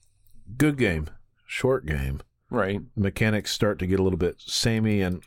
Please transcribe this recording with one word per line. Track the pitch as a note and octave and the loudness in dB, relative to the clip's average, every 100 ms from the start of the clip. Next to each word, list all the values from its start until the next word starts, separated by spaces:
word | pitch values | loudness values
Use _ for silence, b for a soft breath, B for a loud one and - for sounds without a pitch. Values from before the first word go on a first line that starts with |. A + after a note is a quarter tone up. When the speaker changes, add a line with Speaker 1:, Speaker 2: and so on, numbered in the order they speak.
| _ _ _ - - B2 | _ _ _ -20 -12 2
Speaker 1:
good | D3+ C#3+ | 2 4
game, | A2+ E2 D#2 - - _ - | 0 0 -4 -12 -20 _ -12
short | - B2+ C3+ - | -2 0 0 0
game. | D2 C2+ C#2 - _ _ | -4 -2 -6 -10 _ _
Speaker 2:
Right. | A#2+ F#2+ G2+ - - | -2 0 -2 -6 -2
Speaker 1:
The | |
mechanics | G2 - A2 G#2+ - | -2 0 0 0 -2
start | - G#2 G#2 | 0 0 0
to | F2+ | 0
get | F#2+ | 2
a | |
little | F#2+ F2+ | 2 2
bit | F2 - | -2 -4
samey, | - - A#2 A2+ A2 G#2 | -6 -2 0 2 2 2
and | F#2 F2+ | 0 -2